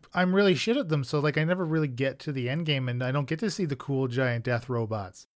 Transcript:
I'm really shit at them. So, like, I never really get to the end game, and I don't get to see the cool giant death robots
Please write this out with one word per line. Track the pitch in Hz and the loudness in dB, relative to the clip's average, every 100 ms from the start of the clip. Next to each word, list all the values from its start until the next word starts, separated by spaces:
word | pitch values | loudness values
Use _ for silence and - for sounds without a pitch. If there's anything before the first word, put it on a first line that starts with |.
| - | -4
I'm | - 180 190 | 0 2 6
really | 202 | 6
shit | 156 - 262 | 4 2 0
at | 170 | 2
them. | 151 | 0
So, | 131 151 | 0 0
like, | 151 151 | 0 2
I | |
never | 156 185 165 | 2 0 0
really | 160 147 | 0 0
get | 123 135 127 | 0 -2 -2
to | - | -6
the | 135 120 | -4 -2
end | 147 160 | -2 0
game, | 135 127 | 0 0
and | 123 | -2
I | 127 | 0
don't | 139 131 | 0 -2
get | 160 | -2
to | 214 | -2
see | - 170 | -2 -4
the | 139 | -4
cool | - 135 131 | -2 -2 0
giant | 120 127 120 | 0 0 0
death | 120 117 120 | 0 -2 -2
robots | 120 110 107 95 - - | -2 -2 -4 -6 -12 -20